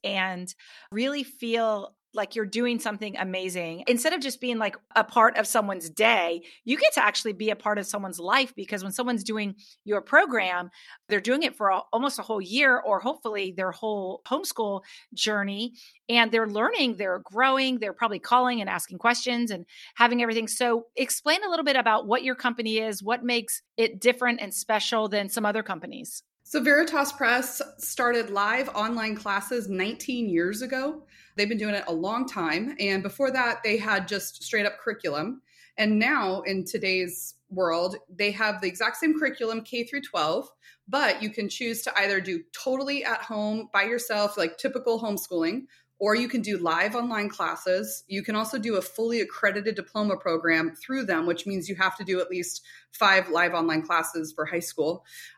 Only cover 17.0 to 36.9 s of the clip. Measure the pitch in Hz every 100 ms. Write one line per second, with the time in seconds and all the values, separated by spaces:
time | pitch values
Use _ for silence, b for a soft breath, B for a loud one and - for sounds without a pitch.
17 | 196 180 - 202 262 269 262 254 208 190
18 | 226 196 - 247 254 240 196 180 - 185
19 | 233 240 247 240 240 190 175 B B B
20 | 240 240 233 226 220 - 247 233 233 -
21 | 254 - 294 339 415 339 294 262 233 214
22 | 208 240 262 247 247 240 220 220 220 196
23 | 196 240 240 240 226 - - - 226 196
24 | 233 247 247 240 208 - - 214 - 233
25 | 214 202 196 - 208 214 202 180 165 196
26 | - - - _ - 302 254 285 330 311
27 | 277 - 247 247 254 - - - - -
28 | 240 240 220 202 208 240 262 - 220 233
29 | 220 214 208 202 202 247 196 190 196 233
30 | - 240 220 170 175 214 247 262 269 311
31 | - b b b 208 226 214 202 - 165
32 | 180 226 254 208 165 160 226 262 202 196
33 | 190 - 269 262 240 226 220 208 214 196
34 | 185 202 196 - - 220 208 - - 214
35 | 170 147 175 262 _ b b b 214 214
36 | 233 294 202 190 - 190 180 208 190